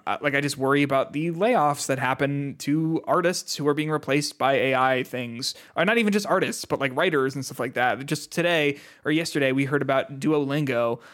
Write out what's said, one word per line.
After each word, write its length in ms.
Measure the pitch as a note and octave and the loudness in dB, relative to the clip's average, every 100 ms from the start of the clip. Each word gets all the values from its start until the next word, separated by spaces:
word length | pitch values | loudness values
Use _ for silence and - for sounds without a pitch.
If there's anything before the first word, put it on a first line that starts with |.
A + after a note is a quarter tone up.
| - | -4
I, 120 | G2+ | -2
like, 160 | C#3+ C#3+ | 0 0
I 60 | |
just 160 | C#3+ C3 | 0 0
worry 260 | C3 C#3+ | 2 2
about 300 | C#3 C3+ A#2+ | 4 2 0
the 180 | C#3+ E3+ | -4 -4
layoffs 560 | E3 A3 A3 D3 C#3 - | 0 2 4 2 0 -2
that 120 | C3 | -2
happen 580 | B2+ C3+ C#3 C#3+ C#3+ C3 | 0 0 -2 -2 -6 -6
to 440 | C#3 D#3 D#3+ D#3+ - | -2 0 0 -2 0
artists 480 | E3 F3 F3+ - - | 2 2 -2 -6 -4
who 100 | D3 | 0
are 40 | |
being 160 | C#3+ D#3 | 0 0
replaced 480 | D3+ - C#3+ D3 - | -2 0 0 -2 0
by 180 | B2+ C3+ | 2 4
A 200 | C3 C3 | 4 4
I 280 | C3 B2+ | 2 2
things, 520 | C3+ B2 A#2+ A#2 C3+ - - - | -2 -6 -8 -8 -8 -8 -6 0
or 80 | F3+ | 2
not 120 | A#3 | 4
even 140 | G#3 | 2
just 140 | G#3 G3 | 2 2
artists, 400 | F3+ C3+ - - | 0 0 -4 -4
but, 160 | D3 | -2
like, 120 | C3+ B2+ | -2 0
writers 380 | F#3 D3 C3 C3+ | 2 2 0 -2
and 100 | C3 | -8
stuff 160 | C3+ | -6
like 140 | B2+ A#2+ | -4 0
that. 300 | B2 A2 C#3+ | 0 0 -2
Just 240 | D3+ - | -6 -4
today 480 | - E3+ E3 D3 C#3+ - - D3 | -2 0 2 0 -2 -10 -8 -2
or 80 | |
yesterday, 400 | D#3 E3 D3+ C3+ | 0 0 0 2
we 100 | C3 | 2
heard 180 | C3+ C#3+ | 0 0
about 380 | C#3 C3+ - C#3 | 0 0 0 -2
Duolingo, 800 | D#3 D3+ C#3 D3 C#3 A#2+ A#2 A#2+ - | 0 0 0 0 0 0 0 -2 -8